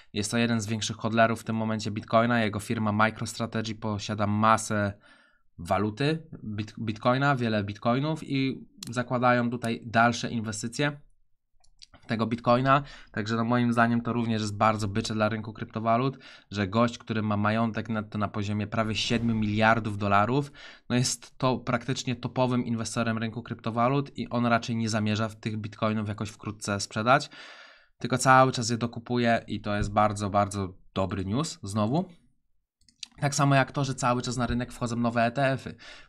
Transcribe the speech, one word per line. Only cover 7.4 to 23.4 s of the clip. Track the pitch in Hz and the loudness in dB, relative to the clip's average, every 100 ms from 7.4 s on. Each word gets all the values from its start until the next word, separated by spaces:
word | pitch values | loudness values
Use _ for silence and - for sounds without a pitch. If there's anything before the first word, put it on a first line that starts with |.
| 117 107 | 2 0
bitcoinów | 101 101 120 123 151 160 - | -2 -4 0 0 0 -4 -4
i | 139 135 - - - - | -2 0 -2 -12 -16 -8
zakładają | 120 120 123 123 123 120 | -6 -2 2 4 4 2
tutaj | 120 117 113 | -2 -4 -4
dalsze | 120 113 120 120 120 | -2 4 4 4 -4
inwestycje | 117 107 104 117 117 147 143 - _ _ _ _ _ - _ - - | -4 -4 -6 -8 -2 -2 -2 -16 _ _ _ _ _ -20 _ -20 -20
w | - | -6
tego | 110 113 | -2 -2
bitcoina, | 117 - 120 135 139 143 - - | -2 2 4 6 2 2 -14 -10
także | - 107 113 | -6 -2 -2
no | |
moim | 113 123 120 | 2 2 2
zdaniem | 117 117 117 | 4 4 2
to | 117 | 0
również | 117 117 110 | -2 0 0
jest | 107 101 | -2 2
bardzo | 110 107 107 | 2 2 -2
bycze | 104 110 | -2 -2
dla | 110 107 | 0 0
rynku | 110 107 | 0 -8
kryptowalut, | 104 117 113 113 117 135 135 - - - | -10 -8 -4 0 2 2 -4 -16 -20 -10
że | 98 98 | -4 0
gość, | 110 120 117 | 2 0 0
który | - 110 | -6 -4
ma | 107 104 | 0 0
majątek | 104 110 117 107 107 | 2 2 0 -2 -4
netto | 110 104 107 | -6 -4 -4
na | 101 | -4
poziomie | 110 101 104 101 | -4 -4 -2 -2
prawie | 113 110 | -2 -2
siedmiu | 104 - 117 117 | -2 -2 0 0
miliardów | 110 107 104 110 113 110 101 | 0 0 4 4 4 2 -2
dolarów, | 104 101 107 135 143 - - - - | 2 4 4 0 -2 -10 -20 -20 -4
no | 123 | 0
jest | 123 - - - | 0 -4 -10 -4
to | 131 120 | -2 0
praktycznie | - 113 - 131 - 120 | -2 -4 -2 -4 -4 -4
topowym | 117 131 127 123 | -4 0 2 2
inwestorem | 120 117 113 120 113 110 | 0 -4 -4 -2 -2 -2
rynku | 113 113 | -4 -8